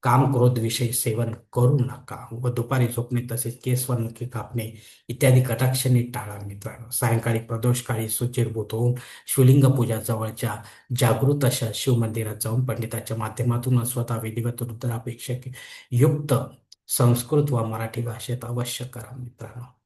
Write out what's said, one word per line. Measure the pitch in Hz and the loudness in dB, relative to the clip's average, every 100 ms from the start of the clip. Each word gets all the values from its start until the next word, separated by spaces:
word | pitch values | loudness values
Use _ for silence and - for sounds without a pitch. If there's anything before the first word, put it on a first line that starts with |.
काम, | 127 127 135 | 4 4 4
क्रोध | 123 120 113 | 4 4 4
विषयी | 113 - 120 | -2 -2 -2
सेवन | - 123 110 113 | 0 -2 -2 -4
करू | - _ - 123 143 | -6 _ 2 4 4
नका | 120 - - 98 - | 0 -4 -14 -16 -12
व | 120 127 | -6 -4
दुपारी | 113 117 131 120 | -4 -2 0 0
झोपणे, | - 120 123 120 | 0 -4 -4 -4
तसेच | 117 117 - | -6 -6 -6
केस | 127 127 - | -2 -2 0
व | |
नखे | 117 113 - 120 | -2 -4 -6 -8
कापणे | 113 104 117 110 104 - - - | -8 -6 -6 -8 -12 -20 -20 -14
इत्यादी | 120 135 127 | 2 6 6
कटाक्षाने | 127 113 127 127 127 120 | 4 2 0 2 2 2
टाळा | 117 - 101 101 101 | 2 -6 -8 -10 -12
मित्रांनो. | 101 - - - | -10 -12 -12 -10
सायंकाळी | - 117 117 120 113 | -2 0 0 0 -2
प्रदोष | 117 117 123 123 | -2 -2 2 0
काळी | - 117 107 | 0 -4 -2
शुचिर्भूत | - 117 - 110 110 104 | -2 -2 -2 -2 -2 -6
होऊन | 110 120 123 - - - | 0 0 0 -6 -20 -6
शिवलिंग | - 127 143 | 6 8 8
पूजा | 131 - 110 110 | 8 4 2 -2
जवळच्या | - 110 110 - 113 104 - - _ 123 | -2 -4 -4 -4 -6 -6 -10 -20 _ 2
जागृत | 123 120 131 143 | 2 4 2 4
अशा | 127 - 110 | 2 0 -4
शिवमंदिरात | - - 117 110 110 107 104 | -2 2 2 2 -2 -6 -4
जाऊन | 110 117 | -2 -2
पंडिताच्या | 127 113 117 110 - 113 | -2 -4 -4 -6 -6 -6
माध्यमातून | 110 - 120 120 123 123 | -6 -2 -2 0 2 2
स्वतः | 113 120 113 113 | 2 -4 -4 -4
विधिवत | 110 107 117 117 | -4 -4 -4 -4
रुद्राभिषेक | 117 113 123 117 120 117 - 123 - 123 - - - | -8 -4 -4 -4 -6 -10 -8 -8 -8 -14 -18 -20 -2
युक्त | 120 143 143 147 113 - - _ - _ | 4 4 4 0 0 0 -12 _ -20 _
संस्कृत | - 120 120 - 151 143 | 2 4 4 2 2 2
वा | 123 | 0
मराठी | 110 110 113 120 | -2 -4 -6 -6
भाषेत | 117 113 - 120 | -6 -8 -8 -8
अवश्य | 113 120 120 - | -4 -6 -4 -6
करा | 127 117 110 123 | -10 -12 -14 -14
मित्रांनो. | 123 _ 107 120 120 _ | -14 _ -16 -14 -18 _